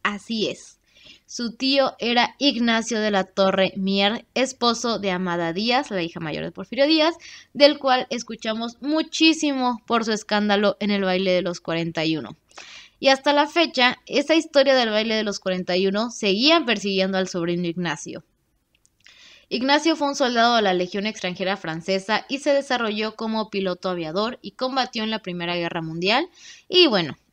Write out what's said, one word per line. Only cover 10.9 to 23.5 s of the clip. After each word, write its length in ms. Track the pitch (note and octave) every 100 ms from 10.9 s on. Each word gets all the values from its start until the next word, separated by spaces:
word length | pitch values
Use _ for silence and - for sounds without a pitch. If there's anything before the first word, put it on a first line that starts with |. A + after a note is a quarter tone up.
el 120 | G3+
baile 280 | F#3+ F#3 F#3+
de 100 | F3+
los 180 | F3 F3
cuarenta 460 | - E3 E3+ E3 D#3+
y 120 | D#3+
uno. 200 | A2+ - _ - - - - -
Y 80 | C4+
hasta 260 | C4+ D4
la 140 | C#4+ D4+
fecha, 500 | E4+ D#4+ - B3 - -
esa 300 | A#3 C#4+ D#4+
historia 400 | D#4+ C#4+ C4+ C4
del 160 | A3+
baile 240 | G#3+ A3 A3
de 80 |
los 160 | G#3+ G3
cuarenta 360 | F#3+ F#3 F3+ F3+
y 120 | F#3+
uno 240 | G3 A#3+
seguían 540 | - G#3 G3 C#4 E4+ A#3+
persiguiendo 520 | G#3 G3+ F#3+ F#3+ F#3+
al 100 | F#3
sobrino 400 | F#3 E3+ F3 F3
Ignacio. 560 | E3 F3 D3+ - - - _ _ _ _ _ _ _ - - - - -
Ignacio 460 | A#3+ C4 D4 D#4 D#4+
fue 140 | C#4+
un 60 | C#4
soldado 400 | C4 A#3+ A#3 A#3+
de 60 |
la 120 | G3+
Legión 340 | F3+ F3+ G3+ G#3+
Extranjera 500 | G#3+ F#3 F3+ F#3 G3
Francesa 680 | E3+ D#3+ E3 F#3+ F#3+ G#3+ -
y 100 | C4+
se 140 | D4
desarrolló 640 | C#4 C#4 B3 A3+ G#3 G#3+ G#3+
como 340 | A3+ A3
piloto 400 | G#3+